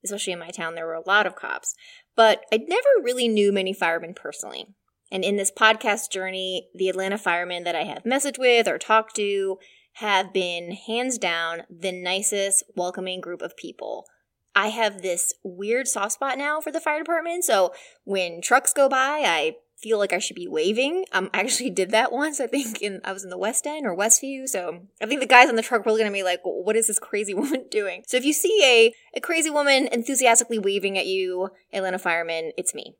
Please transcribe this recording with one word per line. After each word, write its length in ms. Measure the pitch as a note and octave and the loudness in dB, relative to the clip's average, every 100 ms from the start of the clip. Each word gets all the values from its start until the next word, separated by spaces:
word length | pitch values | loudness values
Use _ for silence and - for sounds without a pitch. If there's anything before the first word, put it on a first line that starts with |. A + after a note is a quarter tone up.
especially 300 | - G3+ G3+ | -8 -6 -6
in 40 | F3 | -6
my 120 | E3 | -10
town, 260 | F#3 E3 E3 | -8 -8 -8
there 100 | E3 | -8
were 80 | |
a 120 | E3 E3+ | -8 2
lot 200 | G3+ G3 | 2 2
of 80 | |
cops, 400 | G#3 - - - - - - _ | -2 -8 -6 -8 -10 -16 -20 _
but 300 | - A3 - - | 6 6 6 2
I 60 | A3+ | -2
never 320 | C#4 F#4+ C#5 B4 | 2 2 6 4
really 240 | B3 B3+ A#3+ | 4 0 2
knew 240 | G#3+ G3+ | 4 4
many 220 | G3 F#3+ | 4 0
firemen 420 | G3 E3+ E3 E3+ | 0 0 0 -6
personally. 540 | - - - - - - _ _ _ _ | -12 -12 -10 -12 -12 -14 _ _ _ _
And 140 | F#3+ | -4
in 120 | F#3 G3+ | -2 0
this 140 | G3 | -2
podcast 640 | - A3 G#3+ A3+ G#3 - | 4 4 4 0 -2 -4
journey, 560 | F#3+ F#3 F#3+ F#3 F#3 - F3+ | -8 -6 -6 -6 -6 -8 -4
the 120 | F#3+ | -2
Atlanta 300 | F#3 F#3+ G3+ | -2 -4 -2
firemen 460 | F#3+ F3 F3 F3 | -2 -2 -2 -4
that 100 | F3 | -4
I 80 | E3 | -4
have 220 | G#3+ - | -4 -6
messaged 340 | A3+ C4+ C#4 B3+ | -2 -2 -2 0
with 300 | B3+ A#3+ G#3 | 4 4 4
or 100 | D#3 | -2
talked 380 | - A3 A3 - | 2 2 2 -4
to 420 | G3+ G3+ F#3+ F#3 - - _ | -2 0 -2 -4 -10 -20 _
have 380 | - G#3+ G3 F#3+ | -8 0 0 2
been, 380 | F#3+ F3+ F3 F3 | -2 -2 -4 -8
hands 480 | F#3+ - A#3 B3+ A#3+ | -12 -6 -4 -2 -2
down, 440 | F#3 E3+ E3 E3 - | -2 -2 -2 -6 -12
the 220 | E3+ F#3+ | -8 -8
nicest, 720 | F3+ F3+ F#3+ G#3 G3+ G3 G3 - - | -6 -4 -2 -2 -2 0 0 -2 -4
welcoming 440 | F3+ F#3 F#3 F#3 | -4 -4 -8 -8
group 220 | F3 F3 | -10 -10
of 140 | F3 - | -10 -12
people. 500 | E3+ - - - - _ _ _ _ - | -16 -14 -12 -12 -14 _ _ _ _ 0
I 100 | G#3+ | 0
have 340 | A3 A3 G3+ | 0 -2 -2
this 320 | F#3 F3 - - | -6 -4 -4 -6
weird 420 | G3 F3+ G3+ A#3+ C4 | -12 -10 -4 -2 -2
soft 260 | A3 G3+ | -2 -4
spot 260 | - C#4 C4 | -4 -4 -4
now 240 | C#4+ D4+ | -4 -4
for 100 | D#4 | -4
the 80 | D4+ | -6
fire 200 | D#4 D4+ | -4 -4
department, 440 | D#4+ E4+ E4 F4 | -2 -4 -2 -4
so 300 | F4+ G3+ F3+ - - _ | 0 2 2 -2 -20 _
when 360 | - G3 F3+ E3+ | -6 -4 -4 -6
trucks 320 | - C4 - | 2 2 4
go 160 | - C#4 | 2 4
by, 340 | C4 C4+ D4+ | 4 0 0
I 340 | B3 E3 D#3 D#3+ _ _ | 0 0 0 -4 _ _
feel 160 | G#3+ A3 | -2 0
like 160 | G3+ | 2
I 40 | F3+ | 0
should 160 | - | -4
be 140 | - F3 | -8 -6
waving. 560 | D#3 E3+ G#3+ C4+ F4+ F#4+ | -2 0 2 0 -2 -2
Um, 160 | F#3+ G3 | -4 -2
I 60 | - | -2
actually 280 | A#3+ - B3+ | -2 -2 -2
did 220 | F3+ F#3 | -2 0
that 200 | A3 A#3+ | 2 2
once, 300 | A#3+ D4+ D4 | 0 -4 -4
I 60 | C4 | -2
think, 340 | C#4+ B3 A3 | -2 -4 -6
in, 220 | G#3 F#3+ | -8 -8
I 80 | - | -10
was 100 | G3 | -10
in 60 | G3 | -10
the 80 | F3+ | -4
West 300 | G3 C4+ D4 | -2 -2 -4
End 180 | D4+ | -4
or 100 | C4 | -4
Westview, 540 | F3 G#3+ - C4+ C4+ C4 | -2 4 4 2 -8 -6
so 320 | F#3+ F3 E3+ F3+ _ | -6 -6 -10 -14 _
I 60 | |
think 160 | G#3+ C#4 | -4 -2
the 60 | A#3+ | 8
guys 240 | B3+ C4 | 8 8
in 60 | A3+ | 6
the 60 | |
truck 220 | A3 A#3+ | 0 0
were 80 | G3+ | 2
looking 140 | A3 G#3+ | 0 0
at 60 | |
me 100 | G3+ | 0
like, 180 | F#3 F3+ | -2 -2
"What 320 | F#3 - F3+ | -4 -4 0
is 120 | A3 A3 | 2 2
this 120 | G3+ | -2
crazy 360 | - G3+ G#3 | -4 -4 -4
<laughs> 0 | |
woman 320 | F#3+ C4+ C#4 C4+ | -4 -2 -4 -2
doing?" 320 | G#3+ G3+ F3+ - | -4 -2 -8 -2
So 100 | B3 | 0
if 80 | |
you 80 | C4+ | 2
see 300 | D4+ F4+ G#4+ | 2 2 6
a, 540 | C#4 A#3+ A3+ - _ - | 8 8 6 4 _ -10
a 20 | |
crazy 300 | - E4 D#4+ | -4 -2 0
woman 380 | D4 C#4+ C4+ C4+ | 2 4 4 2
enthusiastically 680 | A#3+ A3+ C4+ B3+ A#3 A#3 A3+ | -2 -2 2 6 6 4 -2
waving 380 | G3 G3+ G3 G3 | 0 -2 -2 -2
at 100 | F3+ | -2
you, 440 | F#3+ F#3 F3+ F#3+ F#3 _ | -2 -2 -2 -6 _ _
Atlanta 280 | G3 F#3+ F#3 | -4 -4 -2
firemen, 540 | F3+ E3+ E3 E3 D#3+ D3+ | -2 -2 -2 -4 -6 -4
it's 180 | - | -6
me. 220 | C#3+ - _ | -6 -16 _